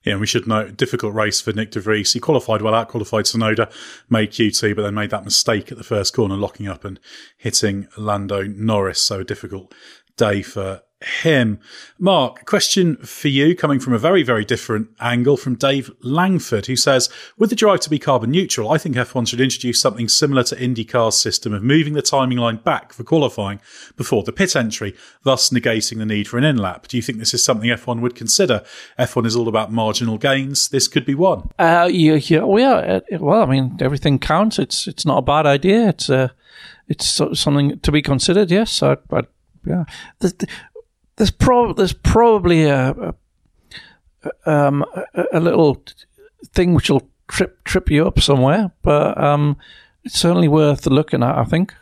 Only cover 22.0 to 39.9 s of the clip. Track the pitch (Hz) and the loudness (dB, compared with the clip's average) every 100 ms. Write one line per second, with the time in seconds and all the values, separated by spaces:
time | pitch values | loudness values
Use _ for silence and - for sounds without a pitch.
22 | - 139 127 123 117 110 - 127 - - | 0 0 0 0 -2 -2 -2 -4 -6 -18
23 | 120 160 135 - 101 101 _ - - - | -2 0 0 -2 -8 -8 _ -20 -20 -12
24 | 123 117 98 - 190 143 113 - 104 - | -2 -2 -2 -2 0 0 -2 -6 -10 -10
25 | - _ 135 127 - 123 117 113 - 113 | -20 _ 0 0 2 0 0 -2 -4 -6
26 | 107 104 101 120 151 127 95 87 - 123 | -4 -4 -2 0 0 0 -2 -6 -6 -6
27 | 117 113 113 120 - 117 117 120 - 117 | -6 -6 -4 -2 0 0 -2 -4 -4 -4
28 | 123 - 123 - 185 107 - - - - | -4 -6 -2 0 2 0 -2 -20 -14 -4
29 | 123 131 117 117 117 110 104 113 110 107 | -2 0 0 0 0 -2 -2 -2 -2 -2
30 | 117 110 139 135 135 143 - 139 - 151 | -4 -2 0 0 -2 -4 -2 -2 0 -2
31 | 131 139 185 135 - - 165 170 175 175 | -2 0 2 0 -6 0 4 4 2 4
32 | 156 156 - 156 - 202 269 240 - - | 4 4 2 2 4 4 4 2 2 -2
33 | - 170 147 214 156 135 131 - 131 143 | -2 -4 2 2 4 2 0 -2 -2 0
34 | 151 135 - 160 214 - 139 - - - | 0 0 2 2 2 0 -4 -6 -8 -4
35 | 151 131 127 147 147 139 185 220 220 - | 0 0 2 2 2 2 4 4 2 0
36 | - 131 127 _ _ - - - _ 147 | 0 0 0 _ _ -20 -20 -20 _ -6
37 | - - 165 156 156 143 143 - 156 147 | -4 -2 -2 0 0 2 0 0 0 0
38 | 143 135 - 202 185 185 220 - 139 139 | 0 0 2 2 4 2 0 0 0 0
39 | - - - _ _ _ 170 180 156 | -2 -6 -6 _ _ _ -4 -4 -4